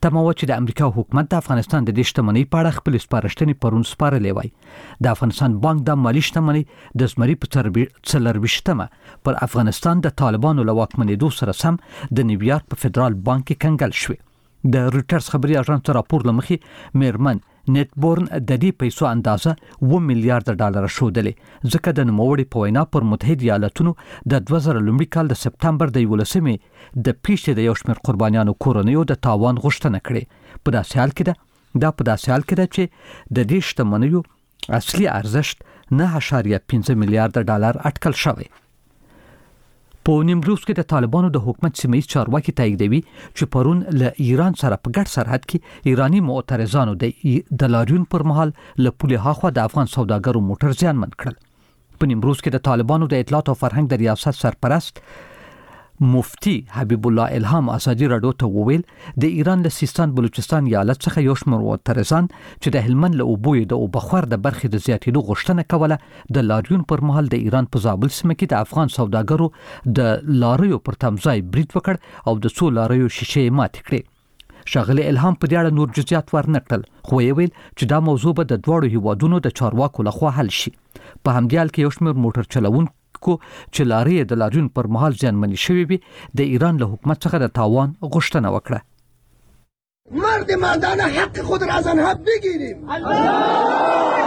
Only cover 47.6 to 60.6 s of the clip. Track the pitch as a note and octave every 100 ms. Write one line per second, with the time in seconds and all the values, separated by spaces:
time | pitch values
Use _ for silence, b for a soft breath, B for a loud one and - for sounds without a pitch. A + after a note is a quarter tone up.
47.6 | B2+ A#2 A#2 E3+ F3 F3 D#3 D3+ D#3+ D3
48.6 | - - B2+ - C#3+ B2 A2+ D3 F#3 B2+
49.6 | A2 - B2+ - A2 G#2+ F#2+ A#2 G2 G2
50.6 | C#3+ C3 F3 C#3 G2+ - - - _ b
51.6 | b b _ - D3 A2+ A2+ C#3 - C3
52.6 | - A#2+ A#2 D#3 D#3+ C3 B2 D3+ - B2+
53.6 | B2+ A2 D3 B2 A2+ G#2+ - C#3 B2+ -
54.6 | B2+ D3+ - - B B B B B B
55.6 | B B B _ C3+ B2+ A#2 - - F3+
56.6 | - A#2+ A#2 A2+ A#2 A2+ A#2 C3 G#2+ D#3+
57.6 | B2+ B2+ - A#2+ C#3+ A#2+ A#2+ B2+ A#2+ G2
58.6 | G#2 D#3+ F3 B B C#3 D3+ E3 D3+ F#3
59.6 | E3+ - C#3 - D#3+ B2+ A#2 - - D#3+